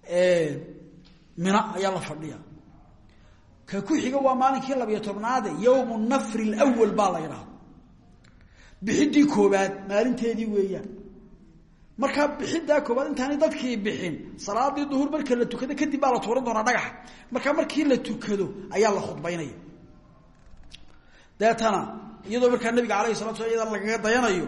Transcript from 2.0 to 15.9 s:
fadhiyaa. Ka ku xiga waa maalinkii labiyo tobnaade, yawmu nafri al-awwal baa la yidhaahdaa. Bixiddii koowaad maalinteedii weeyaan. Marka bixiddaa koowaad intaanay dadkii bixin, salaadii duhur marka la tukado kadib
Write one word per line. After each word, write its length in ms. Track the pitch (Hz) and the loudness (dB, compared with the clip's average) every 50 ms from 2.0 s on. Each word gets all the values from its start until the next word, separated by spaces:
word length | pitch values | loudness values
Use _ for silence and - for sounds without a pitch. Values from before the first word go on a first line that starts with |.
fadhiyaa. 420 | - - 151 151 - - - - - - - - - - - - - - - - - - - - - - - _ _ - - - - | -6 -8 -10 -10 -10 -12 -12 -14 -18 -20 -20 -20 -20 -20 -20 -20 -20 -20 -20 -20 -20 -20 -20 -20 -20 -20 -20 _ _ -20 -20 -20 -16
Ka 160 | - 190 202 | -8 -8 -6
ku 120 | 196 - 320 | -2 0 0
xiga 240 | 269 - 254 262 277 | 0 0 0 0 4
waa 160 | 269 262 254 | 4 4 4
maalinkii 400 | 247 262 277 269 254 - 247 277 | 4 2 2 2 0 -2 -2 -2
labiyo 260 | 254 233 214 214 202 | -2 0 0 -2 -2
tobnaade, 500 | - 202 196 208 214 233 262 254 208 196 151 160 | -2 -6 -8 -4 -4 -2 -2 -2 -2 -2 -4 2
yawmu 380 | 202 247 262 269 240 226 226 214 | 4 6 6 6 4 0 -2 -2
nafri 560 | 220 233 277 269 - - - 220 220 214 208 | 0 2 2 0 0 -2 -4 -2 -2 -2 2
al-awwal 400 | - 285 277 240 226 220 202 180 | 4 4 4 6 4 4 4 4
baa 160 | - 202 190 | 2 2 2
la 60 | 175 165 | 0 -2
yidhaahdaa. 380 | 160 151 127 - - - - - - - - - - _ - - _ - - _ _ - _ - - - - - - - - _ | -6 -8 -10 -12 -14 -18 -20 -20 -20 -20 -20 -20 -20 _ -20 -20 _ -20 -20 _ _ -20 _ -20 -20 -20 -20 -20 -20 -20 -18 _
Bixiddii 440 | 185 208 - 349 302 294 - 294 285 | -4 0 2 2 2 4 6 4 4
koowaad 460 | - - 208 202 196 196 190 196 190 - - - 190 | 6 4 4 4 4 6 4 2 0 -2 -8 -8 0
maalinteedii 580 | 196 208 233 254 240 - 226 233 226 208 226 | 0 2 2 2 0 0 0 -2 -2 -2 -2
weeyaan. 420 | 214 208 202 190 190 - - - - - - - - - - - - - - - - - - - _ - _ - - - - | -2 0 0 0 0 -2 -8 -8 -12 -16 -16 -18 -20 -20 -20 -20 -20 -20 -20 -20 -20 -20 -20 -20 _ -20 _ -20 -20 -6 -2
Marka 300 | 262 269 - 277 294 294 | -2 -2 2 2 0 0
bixiddaa 520 | - - 247 - - 330 330 - 294 294 | 0 -4 -6 -4 -4 -4 0 2 2 2
koowaad 280 | 294 - 233 254 285 302 | 2 0 -2 -2 0 -2
intaanay 280 | 269 247 254 277 294 | -2 -2 -2 -2 2
dadkii 400 | 285 320 311 311 - 247 254 240 | 2 2 0 0 -2 -4 -4 -4
bixin, 380 | 214 196 214 170 - 185 175 147 - - - - - | -2 -2 -4 -4 -4 -6 -6 -6 -8 -10 -14 -16 -10
salaadii 480 | - 190 202 226 262 277 277 294 285 | -8 -4 -2 0 0 0 0 -2 -4
duhur 240 | 294 285 262 285 294 | -2 0 -2 0 0
marka 240 | 311 302 - - 247 | -2 -4 0 0 0
la 80 | 240 233 | 0 0
tukado 300 | - 233 - 254 262 285 | -2 -2 -6 -6 -6 -2
kadib 260 | - 302 302 | -4 -2 -2